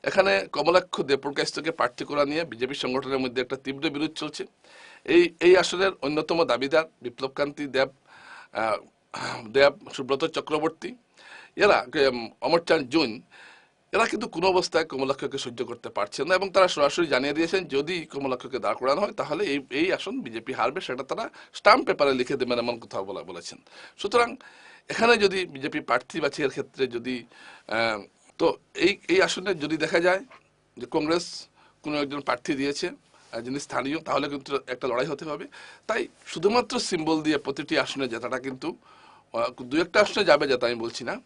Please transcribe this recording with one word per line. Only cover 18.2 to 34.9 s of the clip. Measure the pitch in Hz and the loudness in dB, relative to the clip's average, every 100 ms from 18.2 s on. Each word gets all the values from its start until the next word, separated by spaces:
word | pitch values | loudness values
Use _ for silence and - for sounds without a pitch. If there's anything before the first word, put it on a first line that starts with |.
| 139 107 120 120 | -4 -4 -4 -4
দাঁড় | 104 113 | -2 0
করানো | 123 156 | 0 2
হয় | 208 - | 0 -4
তাহলে | 139 156 202 | -4 -2 -2
এই, | 139 131 135 | -2 -2 -2
এই | 185 147 | 0 0
আসন | 190 262 135 | -4 -8 -8
বিজেপি | 113 110 123 | -10 -8 0
হারবে, | 117 165 - | 0 0 -6
সেটা | 127 135 | -8 -6
তারা | 180 226 - - - | -6 -8 -10 -18 2
স্ট্যাম্প | 196 247 - | 6 6 4
পেপারে | 180 143 131 | 2 2 2
লিখে | 127 139 | 0 -2
দেবেন | 123 120 | 0 0
এমন | 117 117 | 0 -4
কথা | 113 113 98 | -8 -8 -6
বলা, | 90 85 | -8 -10
বলেছেন। | 87 - - _ - - - | -12 -14 -18 _ -20 -20 -8
সুতরাং | 202 240 240 - - - - - _ | 0 2 2 -2 -18 -20 -20 -20 _
এখানে | 143 226 233 | 2 4 6
যদি | 196 190 175 | 4 2 -4
বিজেপি | 135 143 151 - | -6 -6 -6 0
প্রার্থী | 117 - 165 | 0 0 -2
বাছাইয়ের | 147 - 135 | -2 0 -2
ক্ষেত্রে | 143 135 - 131 117 | -2 -10 -4 -4 -2
যদি, | 120 127 117 - - - - 110 | -6 -8 -10 -20 -20 -20 -4 0
আহ, | 113 107 95 _ _ - | 0 -2 -8 _ _ 0
তো | 160 - _ - | 0 0 _ 0
এই, | 170 202 - | 0 0 2
এই | 180 170 | 4 4
আসনে | 196 185 175 | 0 -4 -4
যদি | 147 156 | -2 -2
দেখা | 151 180 175 | 0 2 2
যায় | 190 262 - _ _ _ - | 0 -4 -20 _ _ _ -16
যে | 120 | -6
কংগ্রেস | 160 151 170 170 - - _ _ _ | -4 0 -2 -2 -14 -18 _ _ _
কোনো | 151 147 | -6 -4
একজন | 143 143 139 | -4 -4 -4
প্রার্থী | 127 - 139 | -4 -2 -2
দিয়েছে, | 139 143 175 - _ _ _ | -2 -2 -6 -8 _ _ _
আহ, | 113 | -10
যিনি | 120 139 - | -8 -8 -6
স্থানীয়, | 131 131 160 160 | -6 -4 -6 -2
তাহলে | 139 143 | -2 -2
কিন্তু | 143 131 139 - | -8 -6 -6 -6
একটা | 123 135 | -6 -2